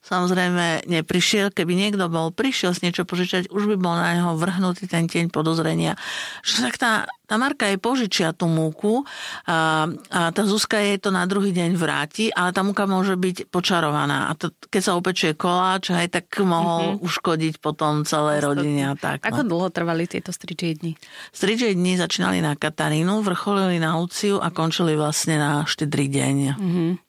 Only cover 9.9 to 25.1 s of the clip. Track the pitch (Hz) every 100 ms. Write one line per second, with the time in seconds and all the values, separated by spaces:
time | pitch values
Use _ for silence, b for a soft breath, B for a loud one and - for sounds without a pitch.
9.9 | 147 - 180 170 170 208 208 - 220 202
10.9 | 202 202 190 180 202 196 180 170 175 160
11.9 | 143 147 - 220 - 180 180 196 202 196
12.9 | 190 196 185 185 180 - 180 175 180 156
13.9 | 147 143 139 - 160 175 - - 208 202
14.9 | 175 180 180 165 156 185 180 185 190 -
15.9 | 175 190 180 - - 190 170 170 165 165
16.9 | 202 175 - - 160 160 156 151 151 156
17.9 | 151 147 156 151 147 147 143 147 147 139
18.9 | 139 - 143 220 240 247 170 185 170 170
19.9 | 165 175 185 180 180 175 170 170 156 165
20.9 | 160 B B B - - 226 240 185 180
21.9 | 185 170 - 175 185 160 147 156 - 156
22.9 | 151 170 214 208 175 - 202 190 175 160
23.9 | 165 175 - 208 202 170 175 160 - 170
24.9 | 151 151